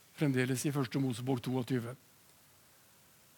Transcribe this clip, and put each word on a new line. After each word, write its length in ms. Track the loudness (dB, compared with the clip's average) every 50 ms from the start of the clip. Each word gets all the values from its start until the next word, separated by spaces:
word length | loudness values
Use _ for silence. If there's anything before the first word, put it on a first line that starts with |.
| -20 -20 -4 0
fremdeles 420 | 2 2 4 4 2 2 0 0 0 0
i 20 |
første 300 | 0 0 0 0 0 0
Mosebok 400 | 0 0 -2 -2 -2 -2 -2 0 0
toogtyve: 540 | -2 -2 -2 0 0 -2 -2 -2 -4 -8 -12 -18 -20 -20 -20 -20 -20 -20 -20 -20 -20 -20 -20 -20 -20 -20 -20 -20 -20 -20 -20 -20 -20 -20 -20 -20 -20 -20